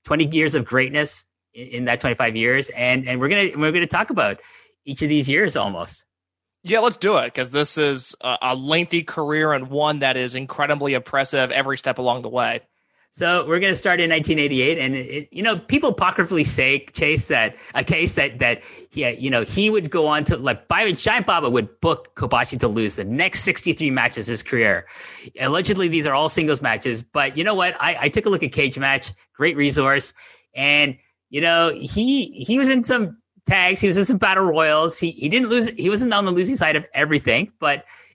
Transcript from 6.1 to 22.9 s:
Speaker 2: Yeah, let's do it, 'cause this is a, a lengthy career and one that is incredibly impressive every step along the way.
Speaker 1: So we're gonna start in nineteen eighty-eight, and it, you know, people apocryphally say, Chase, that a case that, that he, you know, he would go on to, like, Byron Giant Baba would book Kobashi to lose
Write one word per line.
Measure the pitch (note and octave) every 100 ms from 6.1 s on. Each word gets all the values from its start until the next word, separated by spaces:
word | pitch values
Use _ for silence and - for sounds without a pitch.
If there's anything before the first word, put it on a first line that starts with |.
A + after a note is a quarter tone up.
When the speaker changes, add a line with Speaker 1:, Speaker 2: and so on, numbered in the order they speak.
| _ _ _ _ _ F#3
Speaker 2:
Yeah, | A3
let's | A#3 -
do | G3 F#3+
it, | A#2+
'cause | - B2+
this | C#3 D3 -
is | D3 C3+ B2 -
a, | B2 B2
a | B2+ C3
lengthy | C3+ D#3+ F3 E3+
career | D#3+ - D3 D3+ D#3
and | C#3+ C3
one | C#3 D3+ D3+
that | C3+ C3
is | B2
incredibly | B2+ C3+ - C#3+ D3 C#3+
impressive | C3 A#2+ C#3 C3+ C#3 C3
every | C3+ C3+ C3+
step | - B2
along | B2+ B2
the | A#2+
way. | B2 A#2 A#2 - _ _ _ _
Speaker 1:
So | - E3+ F3 D3+
we're | E3+
gonna | F#3+ F3+
start | G3+ F3
in | E3
nineteen | D#3+ D3+ D#3
eighty-eight, | D3 C3+ C3 E3
and | C3 C3+
it, | B2+ C#3+ D3
you | -
know, | A3 G3+
people | - C#4+ D4+
apocryphally | - F#3 F3+ F3 F3 C#3+
say, | - C3 C#3 -
Chase, | - D3+ D#3 -
that | C3+ A2 - - A#2+
a |
case | C3 D#3+ E3+ -
that, | C#3+ B2
that | B2 A#2+ - - -
he, | - B2+
you | A#2 C3+
know, | B2
he | G#2+ - G#3
would | G#3+ D#3
go | F3 D3+
on | D3+
to, | D3 D3+
like, | C3+ A#2 -
Byron | E3+ A3 F3
Giant | - A#3 G#3
Baba | F3 C#3+
would | B2 G#2+ -
book | E3 D3+ - -
Kobashi | B2 B2 B2 B2
to | A#2+
lose | G#2+ G#2+